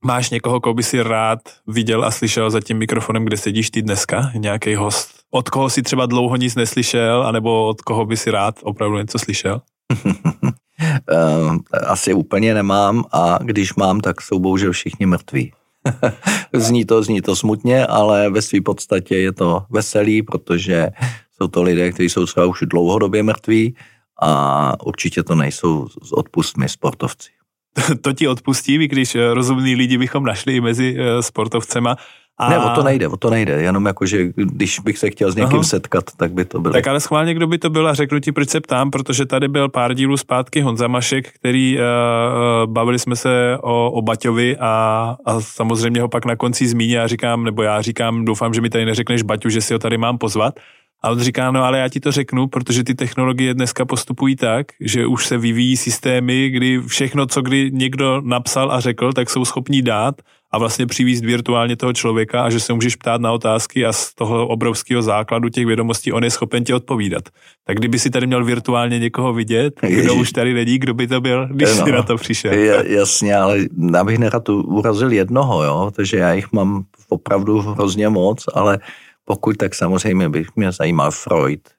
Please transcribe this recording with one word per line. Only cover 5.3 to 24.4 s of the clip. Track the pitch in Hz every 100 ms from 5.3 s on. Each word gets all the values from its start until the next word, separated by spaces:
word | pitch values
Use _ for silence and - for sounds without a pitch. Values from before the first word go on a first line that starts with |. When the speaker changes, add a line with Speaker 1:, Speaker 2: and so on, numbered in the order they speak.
Speaker 1:
Od | 131 123
koho | 135 135
si | 123
třeba | 123 131 127
dlouho | 123 123 127
nic | 123
neslyšel, | 120 113 - 120 120 113 120 127
anebo | 113 113 113 110
od | 110
koho | - 113 107
by | 113
si | -
rád | 107 101 110
opravdu | - 104 104 107
něco | 104 120
slyšel? | - 98 95 107 - _ _
Speaker 2:
<laughs> | 113 - 190 165 - 135 123 _ _ 160 139 -
Ehm, | 82 80 78 80 82 - - -
asi | 92 -
úplně | 95 80 98 113
nemám | 110 98 98 101 113 117
a | - 85 87
když | 123 104 95
mám, | - 98 98
tak | 101 90
jsou | - 98
bohužel | 92 95 98
všichni | 90 - - 95
mrtví. | 87 - 67 62 _ _ _
<laughs> | 135 127 127 - - 208 -
Zní | 127 110 120
to, | 104 113
zní | 104 107
to | 90 95
smutně, | 110 107 120 127 127
ale | 107 107 101 104
ve | 98
své | 104 101
podstatě | 98 101 - 95 92 95
je | 95
to | 92 87 87 98
veselý, | 107 107 107 104 107
protože | 107 - - 87 98 87 85 104 127 120 _ _
jsou | 90
to | -
lidé, | 87 87 90
kteří | 85 87
jsou | - 87
třeba | - 90
už | 90 -
dlouhodobě | 87 87 104 101 107
mrtví | 107 107 - 110 110 120 - _ _ -
a | 76 73